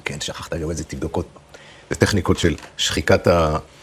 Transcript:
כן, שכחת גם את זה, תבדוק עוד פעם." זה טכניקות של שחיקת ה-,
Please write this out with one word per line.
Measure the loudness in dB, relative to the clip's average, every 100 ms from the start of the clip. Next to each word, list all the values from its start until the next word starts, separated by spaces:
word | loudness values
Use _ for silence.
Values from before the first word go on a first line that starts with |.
כן, | -10 -8
שכחת | -8 -10 -8
גם | -6 -6
את | -6
זה, |
תבדוק | -8 -8 -6 -6
עוד | -8
פעם." | -12 _ -20 -20 -20 -8
זה | 2
טכניקות | 2 2 2 2
של | 2 0 -8 -6
שחיקת | -4 -2 2 4 6
ה-, | 4 4 0 -6 -20